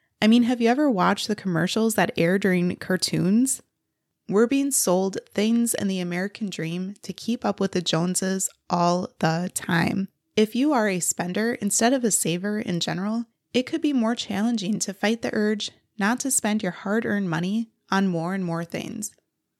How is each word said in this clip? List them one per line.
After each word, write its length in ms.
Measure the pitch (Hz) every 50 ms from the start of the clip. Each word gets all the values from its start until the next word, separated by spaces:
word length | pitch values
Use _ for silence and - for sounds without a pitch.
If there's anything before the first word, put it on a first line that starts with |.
| _ _ _ _
I 60 | 214 214
mean, 160 | 226 240 240
have 180 | 226 254 233
you 80 | 233 226
ever 180 | 247 262 302 285
watched 400 | 240 185 175 175 202 202 - -
the 80 | 208
commercials 600 | - - 190 175 160 160 185 - 220 220 226 214
that 160 | - 180 - -
air 220 | - 165 170 185 202
during 380 | - 202 180 180 175 180 -
cartoons? 880 | - - - 185 175 - - - 156 165 180 202 226 254 262 - - - _ _ _ _ _ _ _ _ _ _ _ _ -
We're 160 | 175 202 233
being 240 | 233 277 277 277 277
sold 480 | 262 - - 202 180 185 190 196 190 - - _ -
things 400 | - 208 220 233 233 233 233 -
and 160 | - 208 196
the 100 | 190 185
American 520 | 180 175 175 175 185 208 - - 220 196
dream 420 | 175 - 160 160 170 180 185 190 202 -
to 120 | - - 185
keep 300 | - - - 233 254 -
up 160 | 208 202 -
with 120 | 196 196
the 100 | - 185
Joneses 680 | 175 - - 160 170 180 185 - 190 185 190 190 190 - - _ _ -
all 400 | 185 175 175 175 175 180 180 - _ -
the 320 | - 160 160 170 180 185 -
time. 540 | - - - - 165 - - - 196 190 - _ _ _ _ _
If 200 | - 214 214 -
you 160 | 233 269 302
are 160 | 302 247 214 208
a 120 | 190 180
spender 540 | 165 - - - 170 175 180 202 220 233 240
instead 380 | - - 202 - - 233 233 269
of 100 | 269 240
a 80 | 220
saver 480 | 180 - - - 165 175 185 208 208 214
in 200 | - - 180 170
general, 460 | 165 - 160 170 190 208 220 233 233 - _ _ _ _ -
it 100 | 240 254
could 180 | 247 - 311
be 100 | 320 294
more 240 | 285 254 226 220 240
challenging 640 | 233 - - 202 196 208 233 240 214 202 185 214 175
to 140 | - - 190
fight 300 | - - 208 226 233 -
the 80 | 247 -
urge 380 | 214 208 214 220 208 - - - _ _ _ _ -
not 240 | 202 202 240 254
to 100 | - 269
spend 320 | 247 - - 214 208 214 -
your 80 | 180
hard-earned 580 | 175 - - 196 202 226 233 226 214 202 196 180
money 400 | 160 160 175 185 202 226 233 - _ _ _ _
on 180 | 190 196 196 190
more 260 | 175 165 160 175 190
and 120 | 196 185
more 180 | 170 165 165 170
things. 480 | - - 160 - - - - 214 - - _ _ _ _ _ _ _ _ _